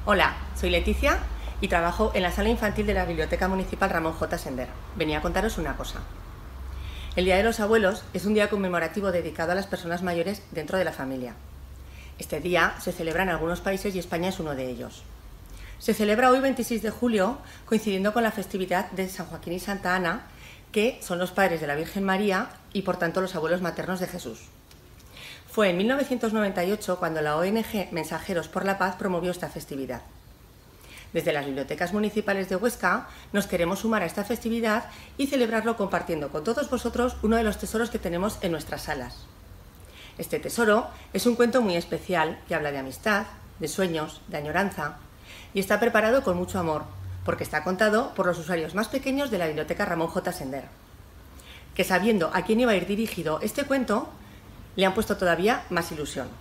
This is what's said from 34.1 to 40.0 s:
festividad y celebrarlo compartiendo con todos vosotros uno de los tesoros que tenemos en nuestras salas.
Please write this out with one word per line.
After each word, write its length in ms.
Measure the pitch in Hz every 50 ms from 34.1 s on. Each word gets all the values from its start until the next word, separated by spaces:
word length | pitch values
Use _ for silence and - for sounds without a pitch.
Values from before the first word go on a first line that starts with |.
| - - 202
festividad 640 | - 240 226 - 233 226 233 226 220 208 233 - - - - - - - -
y 100 | 277 277
celebrarlo 480 | - 269 240 220 226 220 208 233 226
compartiendo 540 | 226 202 190 - 175 170 - 170 156 143 135
con 160 | - 156 151
todos 240 | 226 233 294 285 233
vosotros 480 | 254 240 - 233 226 240 240 254 240 -
uno 140 | - 214 226
de 80 | 226 226
los 140 | 214 196 -
tesoros 320 | - 190 - 226 240 233
que 100 | - 220
tenemos 380 | - 190 170 170 185 214 214 -
en 120 | - 175 165
nuestras 300 | 151 147 - - 143 -
salas. 420 | - 151 139 123 123 - - - - - - - - - - - - - - - - - -